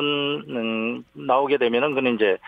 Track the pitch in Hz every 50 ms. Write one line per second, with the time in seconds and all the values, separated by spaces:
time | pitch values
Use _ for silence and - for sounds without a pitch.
0 | 147 147 147 143 143 143 147 147 147 147 131 120 113 113 113 113 113 117 120 123
1 | 123 _ _ 147 143 135 127 131 143 135 143 131 127 113 117 120 139 151 139 135
2 | 131 123 120 107 110 98 92 - -